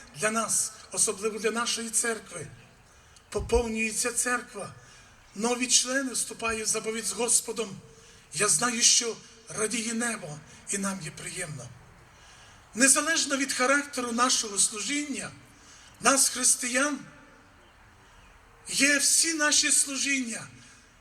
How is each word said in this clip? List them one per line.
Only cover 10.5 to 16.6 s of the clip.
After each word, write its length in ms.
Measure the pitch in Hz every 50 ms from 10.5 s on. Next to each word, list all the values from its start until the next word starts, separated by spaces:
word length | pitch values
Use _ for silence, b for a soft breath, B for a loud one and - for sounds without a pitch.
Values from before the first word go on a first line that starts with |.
| B B B -
і 80 | 202
нам 220 | 196 196 196 190 185
є 100 | 156 156
приємно. 580 | - - - - - 185 180 156 135 127 117 120 - - - - - - - B B B B B B B B B B B B B -
Незалежно 640 | 208 262 269 - 302 294 311 320 311 - 277 277
від 160 | 262 269 - -
характеру 580 | - 254 254 277 285 285 - - 254 247 240
нашого 460 | 226 233 247 254 - - 233 214 196
служіння, 720 | 190 - - 220 208 202 214 285 294 294 294 247 - - - - - - - B B B B B B B B B B
нас, 280 | 196 240 277 262 - -
християн, 680 | - 240 254 - - -